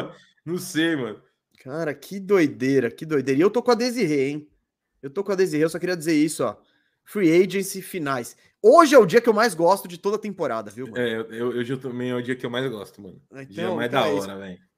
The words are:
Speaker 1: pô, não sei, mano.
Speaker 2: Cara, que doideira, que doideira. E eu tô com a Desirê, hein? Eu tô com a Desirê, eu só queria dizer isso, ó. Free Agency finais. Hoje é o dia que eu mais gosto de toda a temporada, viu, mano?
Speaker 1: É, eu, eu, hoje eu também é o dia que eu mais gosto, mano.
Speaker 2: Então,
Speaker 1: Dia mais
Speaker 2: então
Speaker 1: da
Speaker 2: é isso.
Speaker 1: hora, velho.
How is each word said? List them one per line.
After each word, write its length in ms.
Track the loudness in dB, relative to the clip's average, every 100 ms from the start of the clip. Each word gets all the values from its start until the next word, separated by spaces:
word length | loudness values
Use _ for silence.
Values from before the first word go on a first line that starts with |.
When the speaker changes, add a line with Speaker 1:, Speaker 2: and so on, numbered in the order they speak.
Speaker 1:
pô, 80 | 0 -14 _ _
não 140 | -10 -10
sei, 380 | -6 -2 0 -2
mano. 260 | -6 -10 _ _ _ _
Speaker 2:
Cara, 320 | -12 -8 -8
que 240 | -8 -12 -14
doideira, 720 | 0 2 2 0 0 2 0
que 160 | -6 -4
doideira. 320 | -2 0 2
E 40 |
eu 80 | 2
tô 120 | 2
com 80 | 0
a 40 | 0
Desirê, 540 | 0 -2 0 0 0
hein? 180 | -4 -12 _ _ _ _ _
Eu 100 | -10
tô 120 | -8
com 80 | -4
a 60 | 0
Desirê, 260 | 0 2
eu 60 | 0
só 80 | -2
queria 180 | -6 -4
dizer 180 | 0
isso, 280 | 2 2 0
ó. 120 | -6 -6 _ _ _ _
Free 280 | _ 0 4 4
Agency 360 | 4 -2 -6 -10
finais. 560 | -10 -8 -6 -6 -8 -16 _ _
Hoje 360 | 8 8 10 8
é 20 |
o 80 | 8
dia 140 | 4
que 80 | 4
eu 40 |
mais 220 | 2 2
gosto 320 | 2 2 2 -2
de 100 | -6
toda 200 | -4 -4
a 20 |
temporada, 520 | -6 -6 -4 -4 -8
viu, 160 | -12 -10
mano? 100 | -4
Speaker 1:
É, 160 | -2
eu, 80 | -4 -8
eu, 140 | -4 -4
hoje 220 | -2 -4
eu 60 | -6
também 320 | -6 -6 -4
é 40 | -4
o 40 |
dia 120 | -4
que 100 | -6
eu 60 | -6
mais 180 | -4 -6
gosto, 320 | -8 -14 -18
mano. 220 | -20 -20 _
Speaker 2:
Então, 140 | -20
Speaker 1:
Dia 260 | -16 -8 -6
mais 180 | -4 -2
Speaker 2:
então 120 | 0
Speaker 1:
da 60 | 0
Speaker 2:
é 40 |
isso. 80 | -2 -6
Speaker 1:
hora, 100 | -12
velho. 200 | -14 -16 _